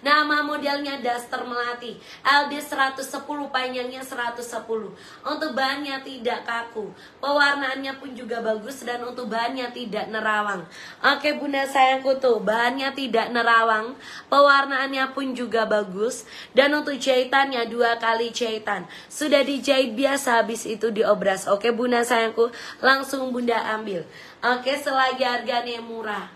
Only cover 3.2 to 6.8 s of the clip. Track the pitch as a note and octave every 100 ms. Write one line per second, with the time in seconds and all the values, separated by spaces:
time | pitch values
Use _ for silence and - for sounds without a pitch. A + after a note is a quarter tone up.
3.2 | - D4 C#4 C4 B3+ B3+ B3 C4 C4 G#3+
4.2 | A#3+ A#3 A#3 A#3 A3 A3 G3 E3+ - -
5.2 | B3+ D4 D#4 B3 C4+ C#4+ D4 C4+ C4+ C4
6.2 | A3+ A#3 - A#3 A#3 A3+